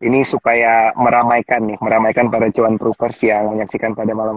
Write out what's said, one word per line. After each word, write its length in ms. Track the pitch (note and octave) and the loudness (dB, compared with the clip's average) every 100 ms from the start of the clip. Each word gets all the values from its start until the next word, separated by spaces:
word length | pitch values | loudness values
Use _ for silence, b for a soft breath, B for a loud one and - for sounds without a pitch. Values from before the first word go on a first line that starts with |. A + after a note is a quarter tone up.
Ini 240 | A#2 C3 | 0 0
supaya 720 | C3 C3 - A#2 A#2 A2+ A2+ - | 0 -2 0 2 4 4 2 2
meramaikan 720 | B2 A#2+ A#2+ A#2+ A#2 A#2+ A2 | 2 2 2 0 0 -2 -2
nih, 80 | G#2 | -4
meramaikan 560 | A2+ A2 A2 A2+ A#2+ | 0 0 2 0 0
para 160 | A2+ A2 | 0 0
cuan 320 | - A2+ G#2+ | 2 0 0
troopers 400 | A2+ A2 A#2+ - | -2 -2 -4 -2
yang 320 | A2+ G#2 G#2+ | 0 0 0
menyaksikan 400 | G#2+ G#2 A2 A2+ | -4 -6 -4 -4
pada 240 | A2 A2 A2 | -4 -4 -4
malam 160 | A2 | -4